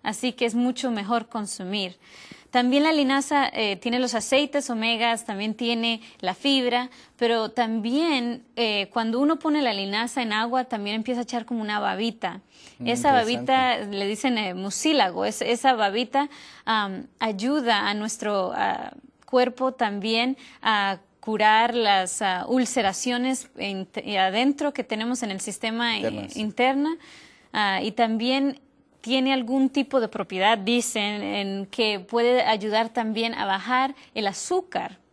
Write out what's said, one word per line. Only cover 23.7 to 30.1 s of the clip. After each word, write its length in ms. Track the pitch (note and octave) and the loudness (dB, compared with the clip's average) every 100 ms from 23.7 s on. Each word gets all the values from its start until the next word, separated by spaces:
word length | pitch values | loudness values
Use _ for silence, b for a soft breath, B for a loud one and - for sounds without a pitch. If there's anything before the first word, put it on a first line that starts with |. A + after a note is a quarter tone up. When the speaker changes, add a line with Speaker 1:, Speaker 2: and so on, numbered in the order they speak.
| F#3+ F#3+ - - G3+ | -6 -8 -10 -4 0
Speaker 1:
adentro 540 | F#3+ G3+ C4+ C#4+ D4 | 2 2 2 2 -2
que 120 | C#4 | -4
tenemos 380 | - G#3+ A3+ B3 | -6 -4 -4 -4
en 80 | A3 | -4
el 100 | F#3+ | -6
sistema, 580 | G#3 G3 A3 A3+ A#3 A3 | -8 -6 -6 -2 -2 -2
eh, 20 | |
Speaker 2:
Internas. 360 | A3 G#3+ G3+ - | -4 -6 -10 -6
Speaker 1:
interna, 600 | G#3+ - B3+ C4+ D4+ E4 B B B B B | -6 2 2 2 0 -4 B B B B B
ah, 300 | - G3+ F#3+ | -2 0 0
y 100 | G3+ | -2
también 680 | G#3 A3+ A3+ A#3+ C4+ C#4 C4+ _ _ _ _ | 0 0 2 0 0 0 -4 _ _ _ _
tiene 300 | A3+ C4 C4 | -2 0 2
algún 380 | C4+ A#3 C4+ C4+ | 0 0 2 2
tipo 300 | C#4 C4+ C4+ | 2 0 0
de 80 | |
propiedad, 500 | A3 | 0